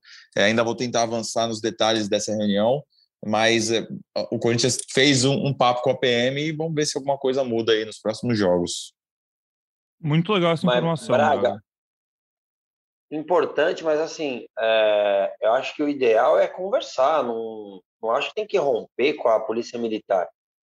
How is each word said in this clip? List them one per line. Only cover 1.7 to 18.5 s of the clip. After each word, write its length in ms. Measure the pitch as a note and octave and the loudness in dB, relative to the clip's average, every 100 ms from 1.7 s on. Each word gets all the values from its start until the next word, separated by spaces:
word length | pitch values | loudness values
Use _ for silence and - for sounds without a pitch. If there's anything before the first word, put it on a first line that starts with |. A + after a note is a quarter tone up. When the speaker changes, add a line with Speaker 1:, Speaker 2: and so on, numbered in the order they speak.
| F2+ A2 A2 G#2 | 0 0 0 0
Speaker 1:
dessa 260 | G#2 G#2+ G#2+ | -2 -2 -2
reunião, 480 | G#2 G2+ A2 C#3+ - _ _ _ G#2 | 0 2 2 0 -4 _ _ _ -4
mas, 460 | G#2+ A2+ A#2 A2 | 2 2 2 2
é, 160 | A2+ - - - - - | -2 -2 -12 -10 -8 -6
o 80 | A#2+ | -2
Corinthians 400 | A#2 A#2 B2+ - - | 0 2 0 0 0
fez 320 | - C#3+ C3 | 4 4 4
um, 100 | C3 C#3 C#3+ | 2 2 0
um 80 | |
papo 280 | C3 B2 B2 | 2 2 2
com 100 | C3+ | -2
a 60 | B2 | 0
P 100 | C3 | 0
M 340 | A#2+ B2 C#3 | 2 0 -2
e 100 | D#3 | -6
vamos 240 | D3+ E3 D3+ | -6 -4 -2
ver 100 | D3+ | -2
se 120 | D3 | -2
alguma 200 | C3+ C#3 | -4 -2
coisa 260 | C3 C3 | -2 -2
muda 280 | B2+ A2+ A2+ | 0 0 2
aí 140 | A2 G#2+ | 0 0
nos 140 | - | -6
próximos 380 | G#2 A2 A#2+ A2+ | -6 -4 -2 2
jogos. 560 | F#2+ F2+ E2+ - - _ _ _ _ _ _ _ _ _ _ _ | 2 2 0 -6 -12 _ _ _ _ _ _ _ _ _ _ _
Speaker 2:
Muito 320 | D#3 D#3 F3 | -2 0 2
legal 180 | G#3 E3+ | 2 2
essa 140 | E3 F#3 | 2 2
Speaker 3:
Mas, 100 | B2 | 2
Speaker 2:
informação, 400 | E3 D3 - B2+ | 0 -4 0 2
Speaker 3:
Braga, 260 | D3+ C3+ | 4 2
Speaker 2:
Braga. 220 | A#2+ G#2+ - _ _ _ _ _ _ _ _ _ _ _ _ _ _ | 0 -2 -12 _ _ _ _ _ _ _ _ _ _ _ _ _ _
Speaker 3:
importante, 720 | D3+ D#3 F3 C3+ - D#3+ F#3 | -10 0 0 0 0 0 0
mas 180 | D#3+ D3+ | -2 -2
assim, 440 | D#3+ - D3 A#2+ A2 - | -2 -6 -6 -6 -10 -4
é, 720 | A2+ A2+ G#2+ G#2 G#2 G2+ G2 - | 2 4 4 4 2 2 0 -2
eu 120 | A2 | 0
acho 200 | B2+ C3+ | 0 -2
que 80 | - | -4
o 60 | D3 | -4
ideal 500 | C#3+ B2 A2 C3 F3+ | 0 2 4 4 4
é 100 | F#3 | 2
conversar, 760 | - F#3+ C4+ - - C3 D#3 | -2 -4 -4 -4 0 2 2
não, 580 | B2 A2+ A2+ A2 G#2 F#2+ _ _ | -2 -4 -8 -10 -14 -18 _ _
não 100 | A2 | -2
acho 160 | B2+ D3+ | -2 -2
que 80 | - | -6
tem 100 | |
que 120 | G#3 | -2